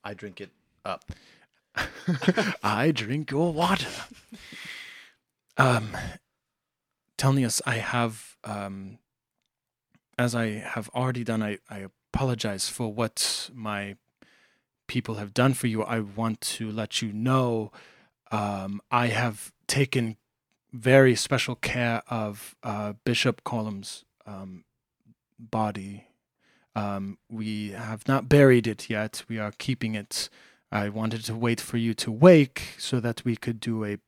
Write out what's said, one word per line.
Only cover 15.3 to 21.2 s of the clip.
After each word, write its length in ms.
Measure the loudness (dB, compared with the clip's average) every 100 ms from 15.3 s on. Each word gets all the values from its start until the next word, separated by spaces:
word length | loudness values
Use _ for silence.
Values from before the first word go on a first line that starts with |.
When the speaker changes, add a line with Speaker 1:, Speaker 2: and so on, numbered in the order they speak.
Speaker 2:
done 200 | 4 4
for 120 | 4 0
you. 140 | -2
I 160 | -2 -2
want 400 | -4 -2 -2 -2
to 300 | -6 -6 -6
let 320 | -6 -4 -4
you 100 | -4
know, 580 | -2 2 2 2 0 -4 -10 -20 -20 _ _ _
um, 480 | -2 -2 -4 -6 -8 _
I 180 | 0 2
have 440 | 0 -2 -4 -14 _ _
taken 500 | 0 2 2 -2 -6 _ _ _ _ _
very 420 | -4 8 10 10
special 400 | 6